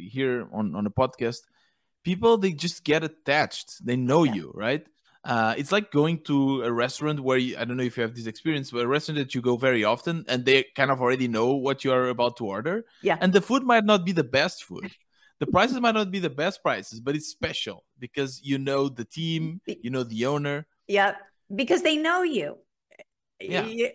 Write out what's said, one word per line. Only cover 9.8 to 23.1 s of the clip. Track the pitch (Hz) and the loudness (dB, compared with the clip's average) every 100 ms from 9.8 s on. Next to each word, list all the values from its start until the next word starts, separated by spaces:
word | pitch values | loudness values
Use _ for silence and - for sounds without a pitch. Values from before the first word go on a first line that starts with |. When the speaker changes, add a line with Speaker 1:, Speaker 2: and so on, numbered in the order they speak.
Speaker 1:
often | 104 120 170 165 - | 4 2 -2 -4 -2
and | 123 | 0
they | 123 135 - - | 4 4 4 0
kind | 135 | 2
of | 131 | 2
already | 123 131 123 | 2 2 0
know | 113 120 139 | 2 2 2
what | 131 135 | 0 -2
you | 135 | 0
are | 127 127 | 2 2
about | 120 120 117 | 0 0 -2
to | 107 | -6
order. | 98 143 208 - _ | -4 -4 -4 -8 _
Speaker 2:
Yeah. | 190 160 | 0 2
Speaker 1:
And | 185 | 4
the | 190 | 4
food | - 262 | 4 2
might | 254 233 | 4 4
not | 208 202 175 | 6 4 4
be | |
the | 170 | 0
best | 127 131 175 - | 2 2 2 -2
food. | - 90 - - _ _ _ - | -12 -12 -14 -16 _ _ _ -8
The | 147 | 0
prices | 180 240 254 | 2 2 2
might | 240 | 2
not | 220 196 | 2 0
be | 196 | -2
the | 170 | -4
best | 135 170 - | -2 -4 -2
prices, | 165 110 98 110 | -2 -2 -6 -8
but | 123 151 | -4 -4
it's | 147 | -6
special | - 160 156 - 92 _ _ | -6 -6 -6 -8 -12 _ _
because | 127 143 139 131 | -10 -4 -4 -4
you | 139 139 | -4 -2
know | 139 139 139 | 0 0 0
the | 120 110 | -4 -10
team, | - 165 160 160 175 | -6 -4 -2 -4 -8
Speaker 2:
Be- | - - | -10 -8
Speaker 1:
you | 123 | -4
know | 131 | -4
the | 117 110 127 | -4 -2 -2
owner. | 147 143 143 - _ - | -2 -2 -6 -8 _ -2
Speaker 2:
Yep. | 202 196 - - _ - | 2 2 0 -12 _ -8
Because | 202 254 349 | -4 0 2
they | 311 302 | 2 0
know | 320 359 | 0 0
you. | 359 240 147 - _ _ _ - - | 0 -2 -4 -8 _ _ _ -20 -20